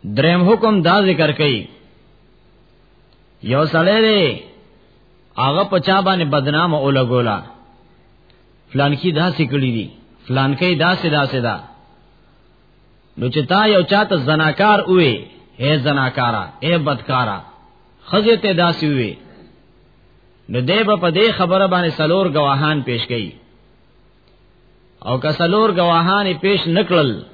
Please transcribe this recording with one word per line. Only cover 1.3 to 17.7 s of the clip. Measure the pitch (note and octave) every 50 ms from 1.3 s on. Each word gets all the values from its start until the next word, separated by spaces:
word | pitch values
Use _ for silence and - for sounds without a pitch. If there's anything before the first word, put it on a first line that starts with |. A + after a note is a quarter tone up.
| D3
کړي، | - D3+ D3 B2+ G2+ F2 - - - - - _ _ _ _ _ _ _ _ _ _ _ _ _ _ _ _ _ _ _ _ _ _ _ _ _ _ _ _ _ _ -
یو | G#2+ B2 C#3 D#3
سړی | D3+ D#3+ D#3+ E3 F#3 G#3 A3+
دی، | A3 A3 G#3+ G#3 F3 C#3 G#2+ F2 - - - - - _ _ _ _ _ _ _ _ _ _ _ _ _ _ -
هغه | B2 C3+ C#3+ F3 G3+
په | G3 G3 F#3
چا | - G3 F#3+ G3
باندې | G3 F#3+ F#3+ F3+ E3+
بدنام | D3 C#3+ D3 C3+ C#3+ D3 D#3 E3+ F3 D#3
او | D3+ C3+ C#3
لګولا، | C#3 C3+ B2+ A#2 B2+ B2 A#2+ A2+ G#2 F#2+ - - - - - - - _ _ _ _ _ _ _ _ _ _ _ _ _ _ _ _ _ _ _ -
فلان | C3 C#3 C#3+ D3
کی | C3 - F#3 E3
داسې | D3 E3 F#3 E3 - D#3+
کړي | B2 C3+ C#3+ C3+ B2+ A#2
دي، | A2+ G2 - - - - _ - _ _
فلان | - B2+ C3+ C3+ C3+ C#3+
کی | B2 F3+ F3+ F3+ D3
داسې، | D#3 F3 F#3 - -
داسې | E3 D3 D3 C#3 B2+ C3+
ده. | C3 A#2+ A#2 G#2 - - - - - _ _ _ _ _ _ _ _ _ _ _ _ _ _ _ _ _ _ _ _ _ _ _ _ _ _ _ -
نو | A#2+ B2
چې | A#2+ D3+ C#3 A#2+
تا | F3+ G3 G#3+
یو | G#3+ G#3 F#3+ F3
چاته | - G3 G3+ G#3+ - G3
زناکار | E3 B2+ C#3 D#3 D3+ D#3+ D#3 D3 - G3 G#3+ G#3 G3
وې، | - F3+ F#3 F#3 E3+ C#3 A2 F#2+ - - - - - _ _
"اے | - A#2+ C#3+ D3+ D3+
زناکارا، | A#2+ D3 C#3+ C#3 C3 B2+ B2 - B2 B2 A#2 G#2 F#2 D#2+ - -
اے | - D3+ F3 E3+
بدکارا"، | D3 D3 C#3+ A#2 G#2+ - C3+ B2+ B2 A2 G2+ F#2+ - - - - - -